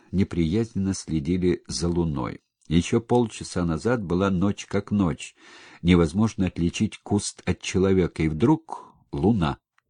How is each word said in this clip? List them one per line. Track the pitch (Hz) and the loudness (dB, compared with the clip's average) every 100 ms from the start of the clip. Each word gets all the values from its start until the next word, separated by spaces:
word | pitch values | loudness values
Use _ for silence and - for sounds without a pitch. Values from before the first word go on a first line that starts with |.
| _ | _
неприязненно | 90 98 85 80 101 113 95 95 | -2 -2 0 0 0 -2 -4 -4
следили | 95 - 80 73 90 90 82 - | -4 -4 -4 0 0 0 -2 -4
за | 67 82 | -6 -2
луной. | 87 82 67 58 50 _ _ - | 0 -2 -2 -6 -10 _ _ -2
Еще | 80 87 117 | 0 2 0
полчаса | - 123 117 - - - | 2 0 0 -4 -10 -4
назад | 87 80 107 123 | -2 -2 -2 -2
была | 90 87 98 | -2 0 2
ночь | 92 101 101 - | 2 0 -2 -4
как | 98 - | -6 -2
ночь. | 104 90 71 - - - - - - | 0 0 -2 -8 -20 -20 -20 -20 -4
Невозможно | 82 90 82 87 110 - 92 | 4 4 4 2 0 0 -4
отличить | - 87 - 110 - | 0 -2 0 -4 -4
куст | - 101 - - | -2 -2 -2 -8
от | - 90 | -6 -6
человека, | - 98 95 95 82 - | -4 0 2 4 2 0
и | 80 | -2
вдруг | 78 117 156 - - - _ _ | 2 2 2 0 -16 -16 _ _
луна. | 143 170 226 - - _ _ _ | -2 2 2 0 -2 _ _ _